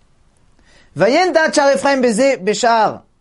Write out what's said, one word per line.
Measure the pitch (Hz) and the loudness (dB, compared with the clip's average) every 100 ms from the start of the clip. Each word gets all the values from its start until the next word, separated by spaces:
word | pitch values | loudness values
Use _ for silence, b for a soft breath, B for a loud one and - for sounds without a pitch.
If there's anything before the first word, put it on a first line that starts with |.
| _ _ _ _ _ _ b b b 139 | _ _ _ _ _ _ b b b -2
Vayen | 196 302 370 | 0 2 2
da | 320 320 | 0 0
Sha'ar | 302 277 | 0 0
Ephraim | 269 277 269 | 0 0 0
beze | 247 208 269 247 | 0 0 0 0
beshar | 185 202 240 233 196 113 - _ | -4 -2 0 2 0 -4 -14 _